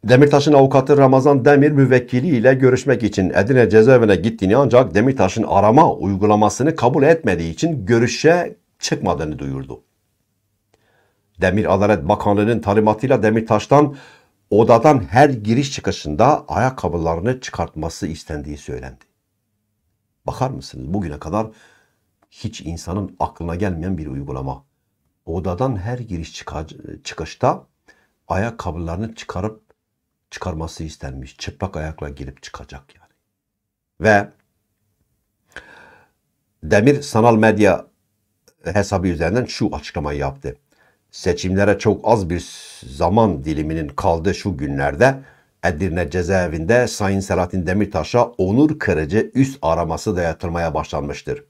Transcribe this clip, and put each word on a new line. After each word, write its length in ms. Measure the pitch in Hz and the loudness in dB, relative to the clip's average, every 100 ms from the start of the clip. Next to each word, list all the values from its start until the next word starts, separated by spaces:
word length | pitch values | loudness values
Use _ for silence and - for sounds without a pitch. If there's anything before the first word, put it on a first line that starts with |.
Demirtaş'ın 480 | 104 127 143 143 143 | 4 6 6 6 6
avukatı 440 | 143 135 135 131 143 | 6 6 4 4 4
Ramazan 480 | 131 131 139 143 | 6 6 4 4
Demir 260 | 117 143 147 | 4 6 4
müvekkili 560 | 147 131 127 123 123 160 | 4 4 4 2 -2 0
ile 280 | 127 120 | 2 4
görüşmek 480 | 131 131 127 139 117 | 4 4 4 2 0
için 280 | 107 - 92 | 0 0 0
Edirne 400 | - 101 131 110 | 2 2 4 6
cezaevine 460 | 107 110 131 110 95 | 6 8 6 6 2
gittiğini 400 | 101 113 95 117 | 0 -2 0 2
ancak 380 | 135 120 120 | 4 4 4
Demirtaş'ın 480 | 85 127 135 95 113 | 2 0 2 0 0
arama 520 | 104 95 104 131 160 | 0 2 4 6 4
uygulamasını 840 | - 95 95 104 104 107 - 139 - | 2 -4 0 2 2 2 0 -4 0
kabul 260 | 120 143 | 0 2
etmediği 500 | 139 165 113 87 82 | 2 2 0 -2 -4
için 340 | 80 - 147 95 | -4 -4 -4 0
görüşe 720 | 117 117 - 151 175 170 - _ _ | 2 2 2 2 2 -2 -10 _ _
çıkmadığını 600 | - 147 - - 78 69 | -6 -4 -2 -4 -4 -8
duyurdu. 440 | 71 67 65 64 _ _ _ _ _ _ _ _ _ _ _ _ _ _ _ - | -8 -8 -12 -16 _ _ _ _ _ _ _ _ _ _ _ _ _ _ _ -4
Demir 340 | 90 95 - | -2 0 0
Adalet 340 | 95 101 101 73 | 2 2 2 0
Bakanlığı'nın 520 | 104 107 101 107 117 | -2 0 0 0 -2
talimatıyla 640 | 104 104 107 107 131 127 | 0 2 2 0 0 0
Demirtaş'tan 720 | 107 113 110 107 - 143 147 139 - _ _ _ _ | 2 0 0 -2 2 2 2 -2 -20 _ _ _ _
odadan 540 | 101 113 113 151 139 95 | 2 6 6 6 4 2
her 200 | 110 147 | 4 4
giriş 440 | 123 104 117 139 | 2 -2 -2 -2
çıkışında 720 | - - 90 76 76 120 151 - | -6 -6 -6 -8 2 2 2 -2
ayakkabılarını 920 | 82 127 131 90 85 82 82 104 127 | -2 -2 -2 -6 -4 -4 -2 -4 -6
çıkartması 680 | - - 82 - 80 - 92 | -10 -8 -8 -6 -10 -8 -10
istendiği 520 | 78 - 76 71 73 | -10 -10 -10 -10 -14
söylendi. 460 | - 64 65 64 _ _ _ _ _ _ _ _ _ _ _ _ - | -12 -14 -14 -20 _ _ _ _ _ _ _ _ _ _ _ _ -12
Bakar 240 | - 131 | -6 -6
mısınız? 440 | 131 - - 65 | -6 -14 -14 -8
Bugüne 240 | 98 85 71 | -6 -6 -10
kadar 280 | 78 101 110 _ _ _ _ _ _ _ _ | -6 -6 -6 _ _ _ _ _ _ _ _
hiç 300 | _ 107 - | _ -12 -12
insanın 560 | 73 85 - 95 95 - | -12 -10 -8 -8 -8 -8
aklına 340 | - - 85 | -8 -8 -8
gelmeyen 440 | 87 101 85 87 90 | -4 -4 -4 -6 -6
bir 80 | 73 | -8
uygulama. 580 | 67 69 65 67 65 _ _ _ _ _ _ - | -10 -10 -10 -10 -12 _ _ _ _ _ _ -10
Odadan 500 | 82 90 90 131 107 | -6 -6 -4 -4 -4
her 220 | 98 123 | -8 -10
giriş 360 | 117 85 80 | -10 -10 -12
çıka-, 320 | - - 76 78 73 - 78 | -16 -14 -12 -12 -16 -18 -16
çıkışta 640 | - - 78 - 123 185 _ _ _ _ _ _ _ | -16 -14 -14 -4 -2 -2 _ _ _ _ _ _ _
ayakkabılarını 840 | 92 113 117 90 80 85 85 113 | -4 -4 -6 -10 -8 -8 -8 -10
çıkarıp 480 | 113 - 90 104 - _ _ _ _ _ _ _ | -12 -12 -8 -8 -10 _ _ _ _ _ _ _
çıkarması 520 | - 92 80 80 - | -12 -10 -8 -10 -10
istenmiş. 520 | 80 - 69 65 65 _ | -14 -12 -14 -14 -16 _
Çıplak 400 | - - 95 78 | -16 -10 -10 -8
ayakla 320 | 78 78 76 | -10 -10 -14
girip 340 | 71 67 - | -12 -16 -16
çıkacak 400 | - - 69 - _ | -20 -20 -18 -20 _
yani. 180 | _ _ _ _ _ _ _ _ _ _ _ | _ _ _ _ _ _ _ _ _ _ _
Ve 280 | 101 104 104 _ _ _ _ _ _ _ _ _ _ _ _ - - - - _ _ _ _ _ _ _ | 2 2 2 _ _ _ _ _ _ _ _ _ _ _ _ -20 -20 -20 -20 _ _ _ _ _ _ _
Demir 400 | 78 104 120 139 | 0 2 4 2
sanal 340 | - 110 117 110 | 0 2 4 6
medya 500 | 110 104 101 87 - _ _ _ _ _ _ _ | 4 4 4 2 -4 _ _ _ _ _ _ _
hesabı 440 | 82 98 98 98 92 | -4 -2 -2 -2 -2
üzerinden 360 | 80 82 113 | -2 -2 -2
şu 300 | 120 - 113 | -4 -4 -4
açıklamayı 440 | - - - 73 73 | -6 -10 -10 -8 -6
yaptı. 380 | 69 69 69 - _ _ _ _ _ | -8 -8 -14 -14 _ _ _ _ _
"Seçimlere 680 | - 92 87 92 95 101 - | -8 -4 -4 -2 0 2 2
çok 300 | 113 92 - | 0 0 0
az 220 | 117 87 | 0 0
bir 100 | 87 76 - - - 60 | -6 -8 -20 -20 -20 -20
zaman 580 | 67 85 107 113 76 | -4 0 2 2 0
diliminin 440 | 73 76 78 80 73 | -6 -6 -4 -6 -8
kaldığı 460 | - 98 82 85 | -4 -2 0 -2
şu 220 | 92 104 85 | -4 -6 -6
günlerde 640 | 71 69 71 71 131 135 135 _ _ _ | -6 -4 -4 2 2 2 -14 _ _ _
Edirne 460 | 90 76 92 85 80 | -6 -2 -4 -4 -4
cezaevinde 760 | 90 85 95 87 80 82 120 117 | -4 0 0 -2 -4 0 2 2
Sayın 340 | - 101 98 | -2 -2 -2
Selahattin 460 | 95 92 90 95 85 | -2 -2 -2 -4 -4
Demirtaş'a 580 | 95 101 82 78 120 | -2 -2 -4 -2 0
onur 540 | 117 - 92 113 151 151 | 0 -2 -2 2 2 0
kırıcı 520 | - 80 78 98 220 | -2 -2 0 -2 -2
üst 240 | 123 135 - | 0 -2 -2
araması 540 | 80 82 - 80 - 87 | -2 -2 -2 -4 -4 -2
dayatılmaya 580 | 85 78 90 85 82 | -4 -4 -6 -4 -4
başlanmıştır. 680 | 76 73 76 71 69 - 65 _ | -4 -6 -8 -8 -10 -10 -10 _